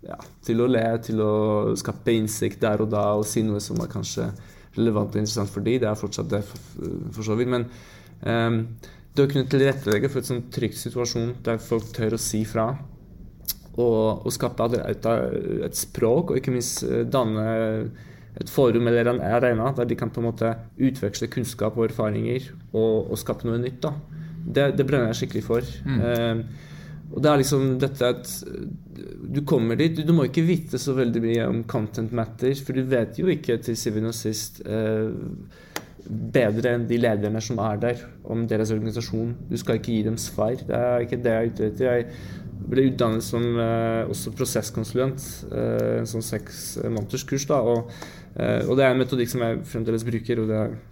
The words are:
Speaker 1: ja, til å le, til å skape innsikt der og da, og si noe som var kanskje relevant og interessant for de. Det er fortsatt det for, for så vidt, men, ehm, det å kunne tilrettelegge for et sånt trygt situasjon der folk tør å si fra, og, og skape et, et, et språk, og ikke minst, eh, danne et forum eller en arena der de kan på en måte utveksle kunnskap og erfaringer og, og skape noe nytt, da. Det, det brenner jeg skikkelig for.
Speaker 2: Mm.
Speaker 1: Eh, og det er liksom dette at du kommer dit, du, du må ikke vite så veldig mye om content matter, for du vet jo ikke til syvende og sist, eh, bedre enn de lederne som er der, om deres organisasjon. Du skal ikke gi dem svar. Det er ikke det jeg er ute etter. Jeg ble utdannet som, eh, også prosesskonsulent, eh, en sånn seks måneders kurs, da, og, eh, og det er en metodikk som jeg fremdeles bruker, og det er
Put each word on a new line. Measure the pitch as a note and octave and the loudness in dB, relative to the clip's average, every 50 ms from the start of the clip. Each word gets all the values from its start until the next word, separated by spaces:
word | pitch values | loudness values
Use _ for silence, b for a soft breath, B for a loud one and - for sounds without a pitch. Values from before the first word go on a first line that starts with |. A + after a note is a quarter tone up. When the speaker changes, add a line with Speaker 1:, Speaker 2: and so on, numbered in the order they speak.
| - G1+ | -12 -14
Speaker 1:
ja, | G1+ - - - - - - | -14 -14 -14 -18 -20 -14 -2
til | - A#2 A2+ A#2+ | 0 2 2 4
å | B2 | 4
le, | B2+ A#2 A2 A2+ A#2 A#2 A#2 | 4 2 2 2 0 -2 -2
til | - A2 A2 | -2 0 0
å | G#2+ G#2+ G#2+ G#2+ G#2+ G#2+ G#2+ G#2+ G#2+ A2 A2 | 2 2 4 4 4 2 2 2 2 2 0
skape | G2+ - - G#2+ - - - A#2 | -2 -2 -6 -6 -4 0 2 2
innsikt | A2+ G#2+ G#2+ G#2+ - A2+ A2 G#2+ - | 2 2 0 -2 0 -2 -2 0 2
der | - A2 G#2 G#2 | 2 2 4 2
og | A2 G#2+ | 2 2
da, | A2 G#2 G2+ G#2 G#2 | 2 2 2 4 4
og | G#2 G#2+ | 2 2
si | G#2 - - A2 | 0 0 0 2
noe | A2 G#2 G#2 | 2 0 -2
som | G#2 - A2+ | -2 -4 -4
var | A2+ A2+ A2 | -4 -4 -2
kanskje | - G#2+ G2+ - - - A#2 A2+ G#2 B B B B B B B B | -4 -6 -6 -4 -4 -4 -4 -4 -4 B B B B B B B B
relevant | - A2+ A#2 G#2+ G#2 G#2 - - | 2 2 2 4 2 0 0 0
og | G#2+ | -2
interessant | G#2+ G#2+ - A2+ G2+ G2 | -2 0 0 -2 -2 -2
for | - G2+ | -2 -2
de. | G2+ A2 A#2+ C3 | 0 2 2 2
Det | A#2 | 2
er | G#2+ G#2+ G#2+ | 0 0 -2
fortsatt | - G2 - - G#2+ - | -4 -6 -4 -4 -4 -2
det | - G2+ G#2 | -2 -2 -2
for, | - - - - - - - - E2 F2 E2+ - G#2+ G2 | -4 -10 -16 -18 -16 -14 -10 -8 -6 -6 -6 -6 -8 -8
for | G#2+ G#2+ | -6 -4
så | G#2+ G#2+ | -2 0
vidt, | G#2+ B2 B2 | 0 2 2
men, | B2+ B2+ A#2 A#2+ B B B B B B B B B B - | 2 0 -2 -4 B B B B B B B B B B -4
ehm, | - A2+ A#2 A#2 A#2 A#2 A2+ A2+ A#2 - - B B B B B B - | -2 0 2 2 2 2 2 0 -2 -6 -14 B B B B B B 2
det | C#3+ C#3+ C#3 | 2 4 4
å | |
kunne | C#3+ C#3+ B2+ B2+ | 4 0 0 2
tilrettelegge | - C3+ C3+ C#3 C3 - - G#2 G#2+ G#2 - C3+ | 4 4 4 4 2 2 2 2 2 2 2 0
for | C3 C3+ | -2 -2
et | A#2 | -2
sånt | - B2 A#2+ A#2+ - | -2 -4 -4 -4 -6
trygt | - - A#2+ G#2+ - - | -4 -2 -2 -2 -4 -4
situasjon | - A#2+ A#2 B2 A#2+ A#2+ - A#2+ A#2 A#2 A#2+ - - | -8 -6 -4 -2 -2 -2 -2 -2 -2 -2 -4 -4 -2
der | A#2 A#2 A2 | -2 -2 -2
folk | - - A#2+ A2+ A2+ A2+ - | -2 -2 -2 -2 -2 -4 -6
tør | - A#2 A2 A2 | -2 0 0 0
å | A2+ | 0
si | - - - G#2+ G#2+ | -2 -2 -2 -2 -2
fra, | G#2+ - A2+ A2 A#2 C3+ C#3+ - - - - - - - - - - - - - - - - - - - | 0 0 0 0 0 -2 -4 -8 -14 -16 -20 -20 -20 -20 -18 -18 -18 -18 -16 -8 -8 -8 -8 -8 -12 0
og, | - A#2+ A#2+ A2+ A2 A2 A2 G#2 - - | 2 4 4 4 4 4 2 2 0 -2
og | A#2+ A#2 | -4 -2
skape | - - B2 B2+ - A#2 A#2 | 0 -2 -4 0 0 0 2
et, | A#2+ A2 - | 2 0 0
et, | - G#2 - - A2+ A#2 A#2 B1 B1 - - - - - - - | -2 -4 -2 0 0 2 2 2 0 0 -2 -2 -2 -2 -2 -2
et | - - | -4 -4
språk, | - - - - - A#2+ A2 A#2+ D3+ F3 - D#3 | -6 -8 -6 -2 2 4 4 4 4 2 2 0
og | |
ikke | C3+ B2+ - B2+ | 0 0 0 -2
minst, | B2 A#2+ - - - - | -2 -2 -2 -4 -4 -2
eh, | B2 B2+ A#2 A#2 A#2 | 0 0 0 0 2
danne | B2 C3+ B2 A2 G#2+ G#2+ A2 A2 A2+ A2+ A2+ A2 A2 A2 A2 A#2 A#2 B B B B B B B B | 2 2 2 2 0 0 0 0 0 0 0 0 0 -2 -4 -4 -8 B B B B B B B B
et | - - - - | -10 -8 -4 2
forum | - C#3 A#2+ A2 A#2 A#2+ A#2 | 4 4 6 6 6 4 6
eller | A#2+ A#2+ A#2 A#2 | 4 4 4 4
en | A#2+ B2 | 2 2
arena | C2+ F2 A2 A#2+ C3 B2 A#2 A2 A2+ C3 C#3 | 0 2 2 4 6 4 4 4 2 0 2
der | C#3+ A#2+ A#2+ | 0 0 0
de | B2 | 0
kan | - B2 A2+ - | -2 -2 -4 -2
på | - | -2
en | A#2 A#2 | -2 -2
måte | A#2 A#2+ A2+ A2+ A2+ - - - - | 0 0 0 0 0 -2 -8 -14 -4
utveksle | - B2+ C3+ B2+ - - G2+ G2+ - A#2 A#2 - | 2 2 2 2 2 -2 -2 -2 -2 -4 -4 -2
kunnskap | - A#2+ A#2 - - G#2 G#2+ G#2+ A#2+ | -2 -4 -4 -2 -2 -2 -2 2 2
og | A2+ A2 | 0 0
erfaringer | A2 - A2+ G#2+ G#2 A2 A2+ A2+ A#2+ C3 C3 - - - - - - | 2 0 0 0 0 0 0 0 -2 -2 -4 -6 -14 -16 -16 -4 0
og, | A2 A2 A2+ A2 A2 - - F#2+ | 2 4 4 4 2 2 0 -4
og | |
skape | G#2 - - A2+ - - A#2+ | -4 -2 -4 -6 -2 -2 -2
noe | A2+ A#2 A#2+ | 0 0 -2
nytt, | B2+ C3 - | -2 -4 -4
da. | - D#3 C#3+ D3 - B D3+ B B B B B B | -4 -4 -4 -4 -10 B -12 B B B B B B
Det, | - - C#3 C#3+ C#3 C3+ | -2 2 2 2 4 4
det | C#3 C3+ | 2 2
brenner | C3 C#3+ C#3 A#2+ A2 A2+ | 4 4 2 4 2 0
jeg | A#2 B2 | 0 -2
skikkelig | - - A2+ G#2+ | -2 -2 -4 -2
for. | - A#2 A#2 B2 - - - - - | 0 0 0 0 -2 -8 -8 -4 -2
Speaker 2:
Mm. | C3+ B2 - | 0 2 2
Speaker 1:
Eh, | A#2+ A#2+ A#2 A#2 A#2 A2+ A2+ A2+ B B B B B B B B B B B B B - | 2 2 2 2 2 0 0 -2 B B B B B B B B B B B B B -6
og | - C3+ | 2 4
det | D3+ D3 | 6 6
er | C#3+ | 6
liksom | C3+ C3+ C#3+ C3+ C3+ C3+ C3 B2+ | 4 4 4 2 4 2 2 2
dette | C#3 C3 C#3 - B2 B2 B2 | 0 -2 0 2 2 2 2
at | - - - - - - - - - - - - - - - - - - - - - - - A#2+ | 0 -4 -10 -12 -10 -10 -10 -10 -8 -8 -8 -10 -12 -14 -16 -14 -14 -14 -14 -14 -12 -8 -2 -2
du | C#3+ D3 C#3+ | -2 2 4
kommer | E3+ C3 A2+ A2+ A#2 | 4 4 4 2 2
dit, | A#2+ D3+ E3 D#3+ | 4 4 2 2
du, | D#3+ D#3 | 0 2
du | D#3 E3+ | 4 6
må | E3 - B2+ | 6 6 4
ikke | - E3+ E3 | 2 2 4
vite | E3 E3+ E3 D#3+ - - B2+ | 4 4 2 0 -2 -4 -4
så | - C#3 C3+ | -2 0 2
veldig | C3 C3 A#2 A2+ A#2 A2+ | 2 2 2 2 2 2
mye | A2+ A2+ A#2 A#2 B2+ | 2 2 2 2 2
om | B2 A#2 A2+ | 0 0 -2
content | A2+ - A2 G#2+ G#2+ - - A2+ A2 A#2+ | -2 -2 -2 -2 -2 -2 -4 -4 -2 -2
matter, | A#2 A2+ A2 - - B2 B2+ C#3 | -2 -2 -4 -4 0 0 0 0
for | C#3 - - B2+ | 0 -2 -2 -2
du | C3 C3 | -2 2
vet | B2+ C3 B2 A2+ - - - | 2 2 2 2 0 -2 0
jo | E3+ F#3 F3 | 0 2 2
ikke | D#3 - - A#2+ | 0 0 0 0
til | A2+ - - A#2 | 0 0 -2 -4
syvende | A2+ - A#2+ G#2 G#2+ G#2+ A2 A2+ | -2 -2 -2 0 0 -2 -2 -4
og | A2+ | -4
sist, | - G#2+ A2 G#2+ - - - - - - | -4 -4 -4 -4 -6 -8 -12 -12 -8 -4
eh, | G#2 A2 A2 G#2+ A2 A2 A2 A2 A#2 A#2 - - - - G2 - B B B B B B B B B B - | -2 0 0 0 0 0 0 -2 -2 -4 -6 -8 -8 -10 -12 -16 B B B B B B B B B B -12
bedre | - G#2+ A2 A2+ A2+ A2+ C3+ A#2+ G#2 G#2 A2+ A#2 B2 A#2+ | -8 -6 -6 -6 0 2 4 4 4 2 2 2 2 2
enn | A#2+ A#2 G#2 | 2 0 0
de | A#2+ A#2 | 2 2
lederne | A#2+ A#2+ A2 G2+ G2+ G#2 G#2+ A2+ | 4 4 4 2 2 0 0 -2
som | A2 - B2+ A2 G2+ | -2 -2 -2 -2 0
er | A2 G#2+ G#2 | 0 0 0
der, | A2+ A#2+ A#2+ B2 - - - - - | 0 0 -2 -2 -6 -14 -18 -16 -8
om | - A2 A#2 A#2 | -4 -2 -2 0
deres | A2+ A2+ G#2 A2 G#2+ A2 | 0 2 0 2 2 0
organisasjon. | G#2+ G#2+ A2+ A2 A#2+ A2 - - A2+ A#2 A#2 A#2+ - - - | 0 0 -2 -4 -4 -4 -4 -2 -2 -2 -2 -4 -6 -6 -6
Du | B2 | -6
skal | A#2 - - A#2+ A2 | -4 0 0 0 0
ikke | - - A#2 | 0 0 0
gi | A2 G#2+ | 2 2
dem | A2 A2+ A2 | 2 0 -2
svar. | - - - - G#2+ A2 B2 | -4 -6 -2 0 0 0 0
Det | B2+ - - A#2+ | -2 -4 -2 0
er | A#2 A#2+ B2 B2 B2 A#2+ | 2 2 2 2 2 2
ikke | A#2+ - A#2+ B2 | 0 -2 0 2
det | A#2+ A2+ | 2 2
jeg | A2+ A#2 | 4 2
er | A#2 A2+ | 0 0
ute | - A#2 G#2+ | 0 0 0
etter. | G#2 - B2+ B2+ B2 | 2 2 2 4 4
Jeg | B2 A#2 B B B B B B B B B B - | 2 0 B B B B B B B B B B -10
ble | - - A#2+ C3 C3+ C3 | -6 0 4 4 4 4
utdannet | B2+ - B2 A#2 A2+ A2+ A2+ | 4 4 2 2 2 2 0
som, | - - A#2 A#2+ A#2+ A#2+ A#2 | 0 0 0 2 2 2 2
eh, | A#2 A2+ A#2 A2+ A2+ A2+ A2+ A2+ A2 - | 2 2 2 2 2 2 2 0 0 -2
også | - - - A#2+ A2 | -4 -4 -6 -8 -4
prosesskonsulent, | - C3 B2 - A#2 G#2 - - - A2 G#2+ - A#2+ B2+ C3+ C3+ - - - - - - G#2+ | -4 -4 0 0 -2 -2 -2 -4 -4 -4 -2 0 0 2 2 0 -4 -8 -10 -12 -12 -10 -6
eh, | G#2 A#2+ A#2 A#2 A#2 A2+ A2+ A2+ A#2 A#2 | -4 -2 0 0 0 0 2 2 2 0
en | A#2 | 0
sånn | A2+ A#2 A2+ A2+ | -2 -4 -4 -4
seks | - A2+ G#2+ - - - - - - - A2+ - | -2 -4 -4 -6 -6 -12 -12 -12 -10 -6 -4 -4
måneders | A2+ A#2 A2 A2+ A2 - C3 B2+ | -2 -2 -2 -2 -2 -4 -6 -4
kurs, | - C#3 C3+ C#3 | -2 -2 -2 0
da, | - D3+ C#3 | 2 2 2
og, | A2+ A#2 A#2+ A#2 A#2 A#2+ B B B B B B B B B | 4 4 2 2 0 -4 B B B B B B B B B
eh, | - A#2 A#2 A2+ A2+ - | -2 0 0 2 2 2
og | F2+ A#2+ C3 | 2 4 6
det | C3+ | 6
er | C3 B2+ | 6 6
en | C3 B2+ | 4 2
metodikk | B2+ - B2+ A#2+ A#2 | 2 2 0 0 0
som | - B2+ A#2+ | 0 -2 0
jeg | A#2 A#2 - - | 0 -2 -2 -4
fremdeles | - - A#2+ A2+ A2+ A2+ A2+ A2+ | -6 -4 -4 -2 0 0 0 0
bruker, | A#2+ A#2 A2+ A2 - A#2+ A#2 A2 | -2 -4 -4 0 0 0 0 2
og | G#2+ | 0
det | A2 G#2+ | 2 0
er | G#2+ A2+ A#2 A2+ - - | 0 0 -2 -6 -12 -16